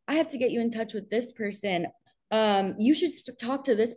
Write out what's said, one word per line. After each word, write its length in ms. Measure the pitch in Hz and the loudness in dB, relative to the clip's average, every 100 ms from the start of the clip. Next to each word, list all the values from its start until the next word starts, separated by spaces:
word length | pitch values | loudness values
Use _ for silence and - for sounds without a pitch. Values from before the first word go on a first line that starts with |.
| - | -2
I 60 | |
have 140 | 311 320 | 0 0
to 100 | 240 | 0
get 120 | 247 | 0
you 100 | 233 | 0
in 100 | 233 | -2
touch 240 | 220 214 | -2 -6
with 160 | 214 160 | -8 -4
this 200 | 220 240 | -2 -2
person. 540 | - 208 196 202 180 - - _ _ - | -4 -6 -4 -2 -2 -4 -10 _ _ -2
Um, 440 | 220 214 196 190 202 | 2 4 2 0 2
you 160 | 233 | 4
should 160 | 302 339 | 4 0
s-, 260 | - - - | -4 -12 -10
talk 240 | 233 277 | -6 -2
to 100 | 277 | 2
this 200 | 208 233 | 2 2